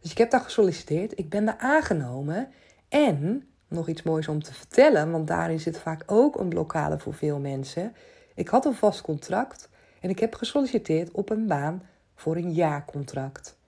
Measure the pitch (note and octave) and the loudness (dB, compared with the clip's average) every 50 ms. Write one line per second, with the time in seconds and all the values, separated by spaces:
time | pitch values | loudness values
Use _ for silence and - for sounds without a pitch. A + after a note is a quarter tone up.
0 | _ E3+ - - A3+ A#3 - B3+ A#3+ - - - G#3+ F#3 E3 - - - D3+ D#3+ | _ -12 2 2 2 4 4 2 2 0 2 4 4 4 4 -2 -4 -4 -2 -2
1 | F#3 A3 - - F#3 D3+ D#3+ G3+ G#3+ G#3+ - - A3+ B3+ C#4+ D#4 D4 - - D#3+ | -2 -4 -6 -8 -8 -4 -2 0 0 0 -2 -2 0 4 4 4 4 2 0 -2
2 | C#3 B2 B2 C3 C#3 D3 D#3+ F#3+ C4 C4+ - _ _ _ _ _ _ _ - C#4+ | -2 -4 -6 -6 -6 -4 -4 -4 -6 -8 -12 _ _ _ _ _ _ _ 2 4
3 | D4+ C4 E3+ C#3 C#3+ E3+ A3 C#4 C4+ _ _ _ _ _ - E3+ E3 D#3+ E3 - | 4 4 4 2 0 -2 -2 -2 -4 _ _ _ _ _ -6 -6 -4 -4 -6 -4
4 | - E3 D#3+ D#3 D#3 D#3 D#3 D3+ D3 - - - - _ - - C4 D#4 C#4 E3+ | -2 -2 0 0 0 -2 -4 -4 -6 -8 -14 -20 -20 _ 6 8 8 8 8 6
5 | D3+ D#3+ E3 D#3+ D#3+ D#3 E3+ E3+ E3 E3 E3 D#3+ D#3 E3+ E3 - - E3 D#3+ D#3 | 2 2 -2 -2 -2 -2 -2 -2 -2 -2 -2 -2 -4 -6 -6 -6 -6 -8 -8 -8
6 | - - G3+ G#3+ B3+ D4 C#4+ - G3+ F3+ E3 E3+ D#3+ D#3 - D#3+ D3 D3 D#3 D3+ | -4 2 4 6 6 6 4 0 -4 -2 0 -2 -2 -2 -2 -2 0 0 -2 -4
7 | - D#3+ - - - D3+ D3 C#3+ C#3 C#3 C#3 C3+ C3+ C3+ - - F3 A3+ A3+ - | -6 -8 -8 -4 -4 -2 -2 -2 -4 -6 -6 -6 -8 -6 -6 -6 -6 -6 -8 -12
8 | - - - _ _ _ _ - F3 - - B3 C4 D#4 B3+ - - G#3 G3+ - | -20 -20 -20 _ _ _ _ -8 -6 2 2 2 4 2 0 2 2 2 2 0
9 | - - D#3 C#3+ - - F3 G3+ B3 B3+ - - - - _ _ _ _ _ _ | -6 -6 -6 -6 -4 -4 -2 -2 -2 -4 -8 -20 -20 -20 _ _ _ _ _ _
10 | - F#3 F#3+ - - A3 - - - - - D4 C#4 B3 - A3 - - D#3+ D#3 | -6 -6 -2 0 -2 -2 -2 -4 -8 -2 0 0 0 2 0 -2 0 2 0 0
11 | F3 E3+ - - G3+ - A3+ G#3+ A3+ G#3+ E3 C#3+ C#3 D3+ E3 F#3+ - _ _ _ | 0 -2 -4 -6 -4 -2 -2 -2 0 0 0 0 -2 -4 -4 -6 -10 _ _ _
12 | _ _ _ _ - D#3 D#3+ E3 E3+ F3+ E3 E3 F3 D#3 D3 C#3+ D3 - - C#3+ | _ _ _ _ -4 -4 -2 -2 -2 -2 0 2 2 2 0 -2 -8 -8 -8 -10
13 | C#3+ B2+ - C3+ C3+ C3+ C3+ - _ - - _ _ | -8 -8 -8 -8 -8 -8 -10 -14 _ -20 -20 _ _